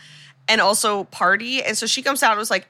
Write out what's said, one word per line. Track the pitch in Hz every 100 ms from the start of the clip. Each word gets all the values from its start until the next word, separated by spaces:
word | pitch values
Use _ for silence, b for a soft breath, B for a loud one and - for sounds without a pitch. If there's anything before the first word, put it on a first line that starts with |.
| B B B B -
and | 220
also | 185 214 220 208 185
party. | - 180 196 233 262
And | - 214
so | 226
she | -
comes | 262 269
out | 254
and | 208
was | 214
like, | 190 -